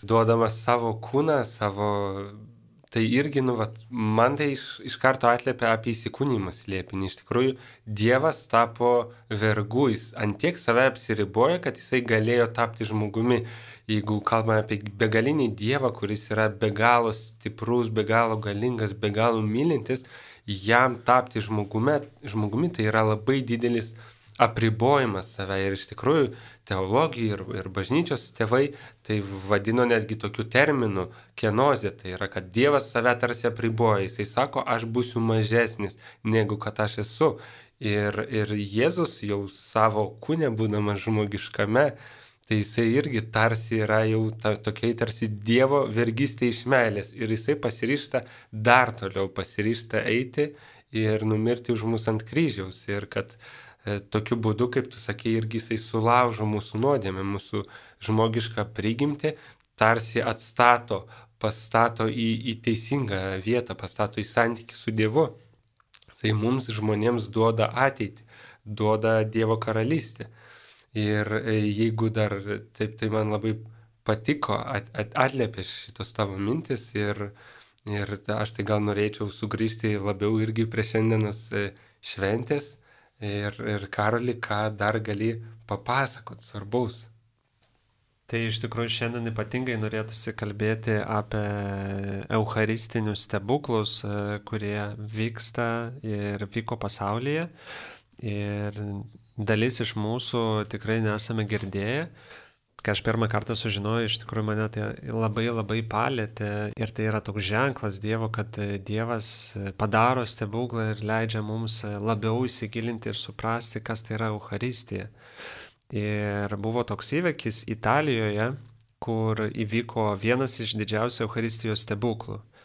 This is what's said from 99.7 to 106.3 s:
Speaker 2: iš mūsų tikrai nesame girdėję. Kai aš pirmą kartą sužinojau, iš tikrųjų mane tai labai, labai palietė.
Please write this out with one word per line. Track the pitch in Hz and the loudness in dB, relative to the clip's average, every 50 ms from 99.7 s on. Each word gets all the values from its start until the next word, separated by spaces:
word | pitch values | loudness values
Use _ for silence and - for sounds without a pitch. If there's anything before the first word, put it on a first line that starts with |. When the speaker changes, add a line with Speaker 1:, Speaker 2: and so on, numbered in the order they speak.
| 123 - 117 | 0 0 -2
Speaker 2:
iš | - - | -4 -4
mūsų | 107 104 107 117 127 - - - 120 113 110 110 107 104 104 - | -2 -2 -2 -2 -4 -4 -2 0 0 2 2 0 0 -2 -4 -6
tikrai | 104 - 107 110 113 110 | -6 -4 -2 0 0 2
nesame | 107 107 107 - - 113 110 107 104 | 0 0 0 -2 -2 -2 -2 -2 -2
girdėję. | 110 104 101 98 98 98 101 107 127 147 165 175 - - - - - - - - _ _ _ _ _ - - | -2 -2 -2 -4 -4 -2 -2 -2 -2 -2 -4 -6 -10 -18 -20 -20 -20 -20 -20 -20 _ _ _ _ _ -6 -2
Kai | - 104 | -2 -2
aš | - - | 0 0
pirmą | 113 110 117 117 | 0 2 2 2
kartą | 107 113 107 104 - 113 - | 2 0 0 -2 -2 -2 -2
sužinojau, | - 110 98 101 101 104 113 117 113 | -2 -2 -2 -2 -2 0 0 0 0
iš | 104 - - - | 0 -2 -4 -6
tikrųjų | - 110 110 107 | -6 -4 -2 -2
mane | 107 107 107 110 110 | -2 0 -2 -2 -2
tai | 110 110 104 107 113 - 143 127 | -4 -4 -4 -4 -6 -8 -8 -6
labai, | 113 113 110 110 104 113 113 120 | -2 -2 0 0 0 0 -2 -2
labai | 117 113 107 104 107 113 113 | -2 -2 -2 -2 -2 -2 -2
palietė. | 110 - 107 120 135 135 120 107 107 | -2 -2 0 0 0 0 -2 -4 -4